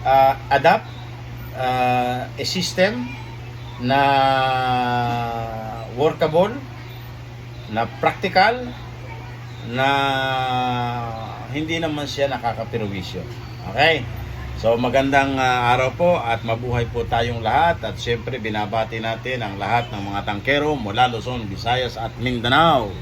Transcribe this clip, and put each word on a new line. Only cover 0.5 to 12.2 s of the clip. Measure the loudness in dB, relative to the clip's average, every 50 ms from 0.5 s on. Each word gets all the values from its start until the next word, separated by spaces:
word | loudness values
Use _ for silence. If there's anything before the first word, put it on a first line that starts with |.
adapt, | 2 6 6 6 6 6 2 -4 -12 -12 -12 -12 -12 -12 -12 -12 -12 -12 -12 -12 -6
ah, | -4 -2 0 2 2 2 4 4 2 2 0 -2 -4 -6 -8
a | -6 -6 -4
system | -4 -2 -2 -2 -2 2 2 2 2 2 -2 -6 -6 -8 -10 -12 -12 -12 -12 -12 -12 -12 -12 -12 -12 -10 -6
na | 0 2 4 4 6 6 6 6 6 4 4 4 2 2 2 0 2 2 2 2 0 0 0 0 0 0 -2 -2 -2 -4 -4 -4 -6 -6 -6 -6 -8 -8 -8 -8 -10 -8 -2
workable, | 2 2 2 4 2 0 2 4 4 4 2 0 -6 -10 -12 -14 -14 -14 -14 -14 -14 -14 -14 -14 -14 -14 -14 -14 -14 -14 -14 -14 -14 -12 -6
na | -2 -2 -2 -2 -4 0
practical, | 0 0 0 0 -4 2 4 6 6 6 4 0 -4 -8 -10 -10 -12 -12 -12 -12 -12 -12 -12 -12 -12 -12 -14 -14 -14 -14 -14 -12 -10 -6
na | -2 2 2 4 4 4 2 2 2 0 0 0 0 0 0 0 0 0 0 0 0 0 -2 -2 -4 -4 -6 -6 -6 -6 -8 -8 -8 -10 -10 -6
hindi | -4 -4 -2 -2 -2 -2
naman | 0 -2 -2 -2 -4
siya | -4 -2 0